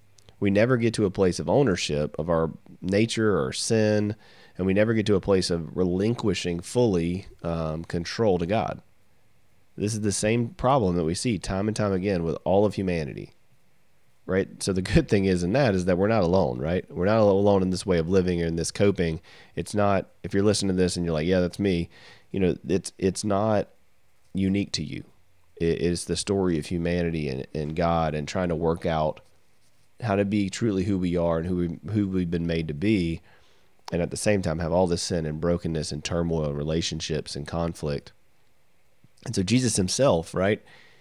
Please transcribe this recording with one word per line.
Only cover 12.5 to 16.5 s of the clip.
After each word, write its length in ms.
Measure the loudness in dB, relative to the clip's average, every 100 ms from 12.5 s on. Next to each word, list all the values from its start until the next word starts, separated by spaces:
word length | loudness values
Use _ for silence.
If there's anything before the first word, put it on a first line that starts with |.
| 2
of 100 | 2
humanity, 580 | 0 -2 -2 -4 -8 -14 -18 -20 -20 -20 _ _ _ _ _ -2
right? 360 | -2 -2 -4
So 100 | -2
the 100 | -2
good 260 | 2 2 4
thing 160 | 2
is 180 | 2 2
in 120 | 2
that 200 | 2 2
is 120 | 2 2
that 120 | 2
we're 80 | 2
not 160 | 2
alone, 360 | 4 4 2